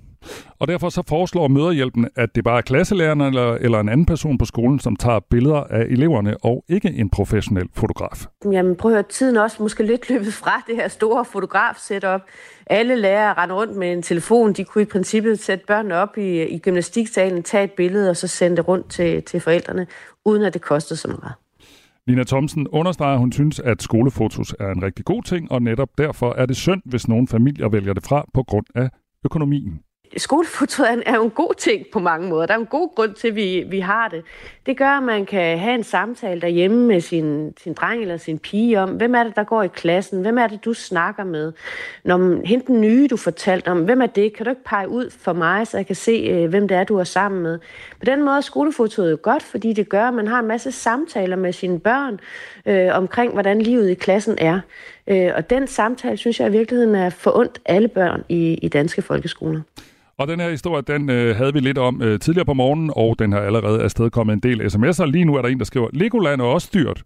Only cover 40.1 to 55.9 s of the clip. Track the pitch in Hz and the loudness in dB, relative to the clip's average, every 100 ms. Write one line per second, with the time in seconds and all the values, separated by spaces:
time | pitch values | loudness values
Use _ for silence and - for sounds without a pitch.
40.1 | 190 202 240 226 208 226 233 - 175 180 | -4 0 2 0 -2 -6 -6 -4 -2 -2
41.1 | 208 190 156 156 - - - - - - | -4 -6 -6 -6 -8 -14 -14 -14 -8 0
42.1 | 180 185 170 175 247 254 233 214 240 285 | 4 4 2 2 0 2 4 6 6 4
43.1 | 220 175 - 202 185 - 180 170 254 240 | 2 -2 -2 0 0 0 0 2 2 2
44.1 | 196 214 214 226 262 - 208 190 233 247 | 2 0 0 -6 -6 -4 -4 -2 -6 -6
45.1 | - - 175 165 196 226 - 196 180 - | -6 -4 0 0 0 -2 -4 -4 -4 0
46.1 | 226 220 180 165 196 196 180 196 202 180 | 0 2 0 2 2 2 0 2 0 0
47.1 | 185 202 190 165 165 - - - - 254 | 0 -2 -2 -4 -6 -12 -20 -20 -4 -2
48.1 | 277 285 277 - 269 294 277 220 214 170 | 2 2 0 -2 -2 -2 0 -2 0 0
49.1 | 156 214 294 - 220 226 214 202 196 240 | 0 0 -2 -4 -6 -2 -2 0 0 0
50.1 | 240 208 247 220 220 262 - 240 247 339 | -2 -2 -2 -2 -4 -6 -4 -2 -2 -4
51.1 | 214 185 185 180 175 185 170 208 262 277 | -4 -2 -2 -4 -4 -4 -2 0 0 -2
52.1 | 202 - - - - 214 190 185 185 185 | -8 -12 -18 -18 -10 0 2 4 2 0
53.1 | - 240 202 196 214 226 247 190 185 - | 0 0 0 2 2 2 2 2 0 2
54.1 | 202 220 - 160 185 - - - - - | 0 2 0 2 0 -4 -20 -20 -12 0
55.1 | 190 180 - 160 254 269 - 220 | 2 2 0 0 0 0 -2 -2